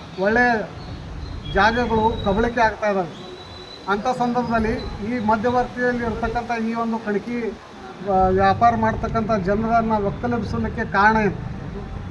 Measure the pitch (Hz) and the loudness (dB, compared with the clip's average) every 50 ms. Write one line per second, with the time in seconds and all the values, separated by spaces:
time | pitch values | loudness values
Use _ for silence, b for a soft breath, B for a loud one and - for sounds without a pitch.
0 | - - - 185 190 208 220 247 247 247 233 214 175 - - - - - - - | -16 -12 -6 -2 0 2 4 4 4 4 4 0 -2 -6 -10 -12 -12 -12 -12 -10
1 | - - - - - - - - - - - 196 202 220 226 247 240 220 226 214 | -10 -10 -10 -10 -10 -10 -10 -10 -8 -2 2 4 4 4 4 2 0 2 2 2
2 | 220 226 226 - - 196 190 214 240 233 233 247 220 220 208 208 214 208 196 190 | 2 2 2 2 0 0 2 2 2 2 2 2 2 2 2 0 0 0 2 0
3 | 175 - - - - - - - - - - - - - - - - 190 202 214 | 0 -2 -6 -12 -14 -14 -14 -14 -16 -16 -16 -16 -16 -18 -16 -12 -4 -2 -2 0
4 | 196 254 247 247 247 240 240 247 214 208 233 226 220 226 214 180 - - - - | 0 -2 0 0 0 0 0 0 0 0 0 0 2 0 0 -2 -4 -6 -6 -6
5 | 202 220 247 247 208 214 226 220 202 247 247 247 247 - - 247 247 247 247 240 | -4 -4 -2 0 2 2 2 2 2 2 2 2 0 0 -2 0 0 0 0 0
6 | 240 226 208 226 233 226 226 240 226 220 233 226 220 226 233 233 233 226 226 226 | -2 -2 -2 -2 -2 -2 -2 -4 -2 -2 -2 -2 -2 -2 -2 -2 -2 -2 -2 -2
7 | - 208 208 196 202 233 240 240 226 233 226 - - - - - - - - - | -2 -2 -2 -2 -2 -4 -6 -4 -4 -6 -6 -8 -14 -18 -18 -16 -16 -14 -12 -8
8 | 185 202 190 190 190 190 190 190 196 196 190 - 233 240 233 220 220 220 220 - | -2 2 4 4 4 4 4 4 4 4 4 6 4 4 4 4 2 0 0 0
9 | 233 220 - 226 214 196 226 196 175 196 202 214 226 220 233 233 226 220 220 208 | -4 -2 -2 -2 0 0 0 0 2 0 0 0 2 2 2 2 2 2 0 0
10 | 202 202 196 - - 247 240 226 - - 226 226 220 214 - 226 220 160 165 196 | 0 -2 -2 -2 -2 -2 -2 -2 -2 -4 -4 -2 -4 -4 -2 -4 -4 0 2 4
11 | 202 220 226 220 214 190 165 - - - - - - - - - - - - - | 4 6 6 4 2 2 0 -2 -8 -8 -8 -8 -10 -10 -10 -10 -10 -8 -10 -8
12 | - - | -4 0